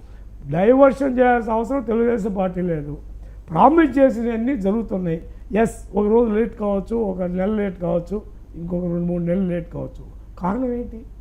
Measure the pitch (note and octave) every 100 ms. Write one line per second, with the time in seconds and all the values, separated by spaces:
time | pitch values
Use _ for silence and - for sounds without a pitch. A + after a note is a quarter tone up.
0 | - - - - C#3+ D#3+ G#3+ C4 C#4 -
1 | C#4 B3 B3 A#3+ A3 A3 A#3 C#4 A3+ A3+
2 | A#3 A#3 G#3 F#3+ F#3 F3+ F3+ D#3 D3 D3
3 | - - - - - D#3+ B3 E4 D4 C4+
4 | C4+ A3 A#3 A3+ A#3+ C4 F#3+ A3+ G#3+ F#3+
5 | F3 E3 - - - G#3+ A3+ - - G3
6 | G#3 A#3 A#3 G#3 A#3 - G#3 G3 F#3 A#3
7 | G3+ F#3 F3+ F3+ F#3+ G#3+ G3+ F3+ E3+ E3+
8 | E3+ G#3 - - - D#3+ E3+ F3 F3+ F3
9 | F3 F3 E3+ F#3 F3+ F3 E3+ C#3+ C3 -
10 | - - - - F3+ A#3+ B3 A#3+ A#3+ A3+
11 | - -